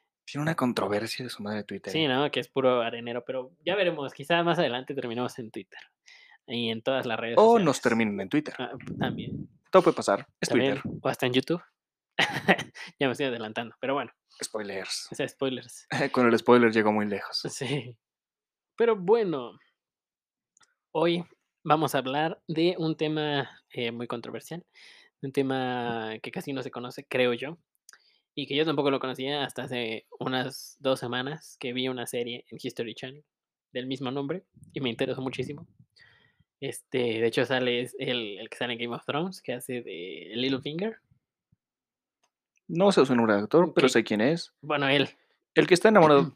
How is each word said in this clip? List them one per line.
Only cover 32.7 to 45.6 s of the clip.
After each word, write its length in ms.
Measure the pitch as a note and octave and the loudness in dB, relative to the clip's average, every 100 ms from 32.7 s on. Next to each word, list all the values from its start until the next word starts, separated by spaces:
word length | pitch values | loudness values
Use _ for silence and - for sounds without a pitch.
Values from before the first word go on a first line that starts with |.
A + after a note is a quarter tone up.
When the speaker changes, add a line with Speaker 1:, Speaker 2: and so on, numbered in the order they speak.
| - A#2 | -6 -8
Speaker 2:
Channel 320 | - C3 C#3+ _ _ _ _ _ | -10 -14 -16 _ _ _ _ _
del 140 | B2+ B2+ | -10 -8
mismo 240 | B2+ C3 | -6 -4
nombre 320 | C#3 C#3 F3+ - _ - | -6 -6 -8 -10 _ -16
y 60 | - | -6
me 80 | C3 | -6
interesó 300 | A2+ C3 B2+ | -2 -4 -4
muchísimo. 420 | C3 B2+ A#2+ C#3+ - _ _ _ _ _ _ _ _ _ | -6 -6 -8 -10 -18 _ _ _ _ _ _ _ _ _
Este, 360 | C3+ - - C3 | -12 -12 -6 -2
de 260 | A#2+ A2+ | 0 0
hecho, 180 | A#2 C#3 | 0 2
sale 360 | B2 B2+ B2+ A#2+ | 0 0 0 -2
es 140 | B2 - | -4 -8
el, 400 | C3+ B2 G#2+ F#2+ | -6 -4 -6 -10
el 100 | A2 | -14
que 80 | - | -8
sale 160 | B2 | -6
en 60 | A#2 | -6
Game 160 | A#2+ | -6
of 80 | A2+ | -8
Thrones, 360 | - C#3 F#3 F#3 | -6 -4 -4 -8
que 120 | - | -10
hace 280 | B2 - B2 | -10 -8 -10
de 520 | A#2 E2+ F#2 D#2 E2+ | -8 -10 -10 -12 -10
Littlefinger. 640 | A#2+ C3 C3 C#3+ D#3+ G#3+ - _ _ _ _ _ _ _ _ _ _ _ _ _ _ _ _ - | -4 -2 -2 -4 -6 -6 -8 _ _ _ _ _ _ _ _ _ _ _ _ _ _ _ _ -6
Speaker 1:
No 240 | E3 G3 | 4 6
sé 140 | F#3 | 6
su 100 | C3+ | 6
nombre 200 | A#2+ A2+ | 6 4
de 60 | G2+ | 4
actor, 320 | G#2 D#3 F3 | 4 4 6
pero 140 | E3 C3 | 4 4
Speaker 2:
Ok. 40 | |
Speaker 1:
sé 100 | A#2+ | 4
quién 180 | A2 G#2+ | 2 2
es. 320 | B2 E3+ - _ | 2 2 -4 _
Speaker 2:
Bueno, 260 | C#3 D3 C#3 | -4 0 4
él. 200 | C#3+ C3+ - _ _ _ | 4 2 -4 _ _ _
Speaker 1:
El 140 | - | 2